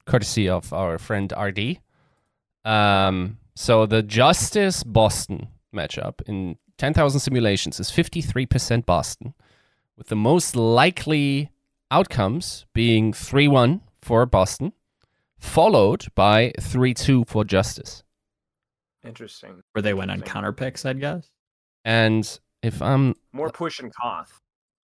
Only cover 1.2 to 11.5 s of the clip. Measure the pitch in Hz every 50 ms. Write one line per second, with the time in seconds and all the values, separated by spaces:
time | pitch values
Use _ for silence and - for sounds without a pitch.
1.2 | 98 92 - - 104 98 92 101 104 127 180 - _ _ _ _ _ _ _ _
2.2 | _ _ _ _ _ _ _ _ - 110 110 107 104 101 101 98 98 95 95 92
3.2 | 90 98 110 - _ _ _ - - - 117 110 110 104 110 113 107 104 104 113
4.2 | 127 151 180 - - - - 214 202 190 180 - - 120 101 113 110 107 - -
5.2 | - - 101 71 - - - _ _ _ - 104 78 - - - - - - -
6.2 | - - 104 95 92 90 80 _ _ _ _ - - 139 156 170 156 143 135 143
7.2 | - - 131 120 120 104 98 95 - 80 - - 98 - - - 165 - - 175
8.2 | 151 - - 127 131 - - 131 - - - - - - 87 82 - - - -
9.2 | - 123 - _ _ _ _ _ _ _ _ _ _ _ _ _ - - 110 107
10.2 | 107 123 160 180 - - - 123 113 113 117 120 147 185 175 - - 156 156 147
11.2 | 143 139 139 139 147 -